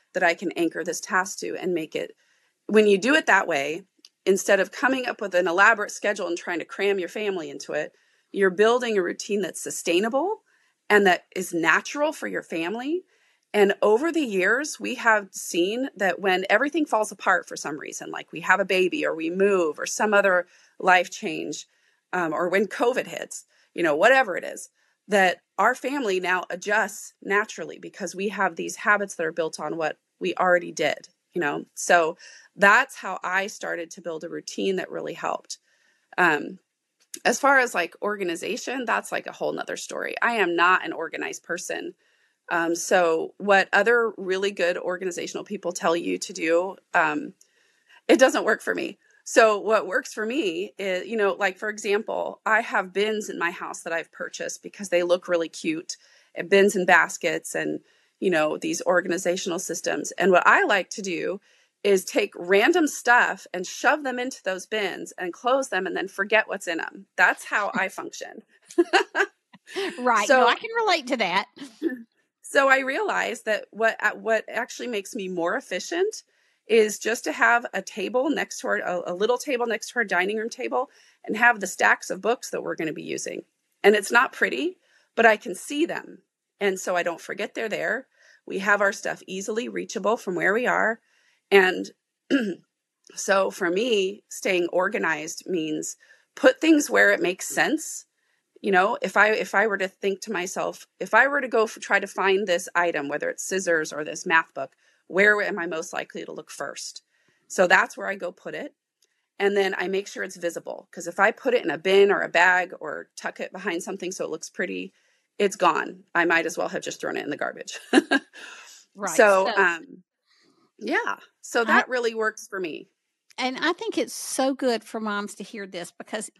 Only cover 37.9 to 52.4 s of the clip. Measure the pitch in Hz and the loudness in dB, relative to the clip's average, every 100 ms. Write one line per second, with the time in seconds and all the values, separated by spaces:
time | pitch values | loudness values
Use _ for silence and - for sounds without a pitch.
37.9 | - 202 208 180 170 170 233 - 262 226 | -4 -6 -4 -4 -4 -6 -6 -6 -6 -2
38.9 | 208 - - - - 151 - - - - | -2 -2 -8 -8 -6 -4 -4 -6 -8 -8
39.9 | - - - 233 233 175 170 175 185 160 | -8 -6 -2 0 2 0 4 4 4 0
40.9 | 160 160 151 160 - - 175 - 165 - | -8 -8 -8 -8 -10 -8 -8 -6 -8 -8
41.9 | - _ _ _ _ - 170 170 170 - | -14 _ _ _ _ -6 -2 -2 -2 2
42.9 | 190 170 160 156 - 202 196 180 196 208 | 4 4 2 -2 -4 2 4 4 2 4
43.9 | 240 226 - 185 190 196 202 175 180 - | 4 2 -2 -4 -2 -2 0 0 0 -4
44.9 | 180 185 175 170 - - 202 175 180 175 | -4 -4 -6 -6 -8 -8 -8 -6 -2 0
45.9 | 170 185 180 - 180 160 170 190 180 _ | 0 0 -4 -6 -4 2 2 0 -6 _
46.9 | 180 156 147 - - _ _ _ _ _ | 0 2 0 -8 -16 _ _ _ _ _
47.9 | - - 226 254 233 185 - - 175 - | -4 4 6 6 4 0 0 -2 -4 -4
48.9 | - _ _ - 247 220 208 190 214 170 | -10 _ _ 0 6 6 6 2 0 0
49.9 | 247 - - 214 277 208 165 208 - 190 | -4 -6 -8 -6 -2 -2 -4 -8 -6 -6
50.9 | 185 - 226 202 180 196 185 214 214 214 | -4 -4 -2 0 0 -2 -4 -10 -6 -2
51.9 | 202 208 - - - | -2 -2 -4 -6 -6